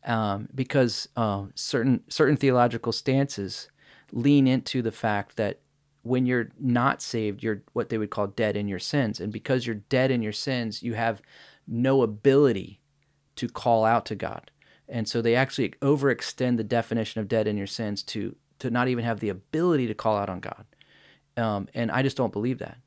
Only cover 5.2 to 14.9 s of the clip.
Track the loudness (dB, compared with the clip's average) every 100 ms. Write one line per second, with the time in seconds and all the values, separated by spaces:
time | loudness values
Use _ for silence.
5.2 | -4 -4 -4 -4 _ _ _ _ -2 0
6.2 | 2 0 -2 -4 0 2 2 0 -4 -4
7.2 | -2 -4 -4 -4 -6 -6 -4 -2 -4 -2
8.2 | -4 0 -2 0 -4 -4 -2 0 0 -2
9.2 | -6 -8 -2 -2 0 -6 -2 0 2 0
10.2 | -2 -6 -4 -4 -4 -6 -6 -2 -2 -2
11.2 | _ -20 -20 _ -8 0 4 4 2 2
12.2 | 4 6 6 4 -4 -16 _ _ _ _
13.2 | _ -8 -8 -2 2 4 4 2 0 -8
14.2 | -6 -8 -16 _ _ _ -10